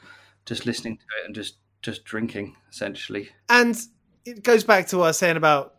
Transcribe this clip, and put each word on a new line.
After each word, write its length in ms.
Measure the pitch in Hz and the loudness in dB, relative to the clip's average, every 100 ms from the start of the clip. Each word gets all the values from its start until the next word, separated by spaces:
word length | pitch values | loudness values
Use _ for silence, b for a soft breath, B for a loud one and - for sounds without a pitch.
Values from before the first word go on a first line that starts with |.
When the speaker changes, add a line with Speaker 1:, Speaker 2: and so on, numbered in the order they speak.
| b b b b - | b b b b -12
Speaker 1:
just 200 | 113 117 | -8 -4
listening 320 | 113 117 110 | -6 -6 -10
to 60 | - 107 | -10 -10
it 40 | 87 | -10
and 100 | 110 | -10
just, 220 | 101 - _ _ | -12 -14 _ _
just 240 | - - - | -12 -12 -10
drinking, 500 | 110 113 101 101 - _ | -8 -6 -6 -10 -12 _
essentially. 580 | - 104 - - 104 101 _ - | -10 -10 -10 -10 -10 -10 _ 2
Speaker 2:
And 280 | 240 240 233 - _ _ _ | 4 4 0 -8 _ _ _
it 200 | - 233 | -18 -6
goes 200 | 220 226 | 4 4
back 240 | - 202 175 | 6 2 4
to 100 | 185 | 0
what 60 | |
I 40 | 170 | 2
was 100 | 156 | 2
saying 180 | 180 165 | 0 2
about, 380 | 156 147 139 | 4 4 0